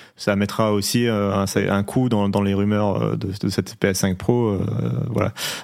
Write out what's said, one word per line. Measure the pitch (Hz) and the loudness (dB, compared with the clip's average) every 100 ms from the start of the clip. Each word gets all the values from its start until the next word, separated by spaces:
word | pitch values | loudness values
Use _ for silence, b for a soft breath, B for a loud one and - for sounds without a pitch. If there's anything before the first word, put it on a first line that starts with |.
| B | B
Ça | - - 101 | -4 0 0
mettra | 101 - 110 | 0 0 2
aussi, | 104 - 120 120 | 2 0 2 2
euh, | 107 101 | 2 2
un, | 98 98 101 | 0 0 0
un | 101 98 | 2 0
coup | 98 131 127 | 0 0 2
dans, | 107 101 | 2 2
dans | 101 | 2
les | 98 | 2
rumeurs, | 98 101 104 104 107 | 2 2 2 0 0
euh, | 110 107 | -2 -2
de, | 110 98 | -4 -4
de | - | -2
cette | 98 92 - | -2 -6 -2
P | 101 | -2
S | 92 | 0
cinq | 98 92 | -2 0
Pro, | - 120 117 | 0 2 0
euh, | 95 - 110 117 120 120 | 0 -2 -2 -2 -2 -2
voilà. | - - B B B | -2 -2 B B B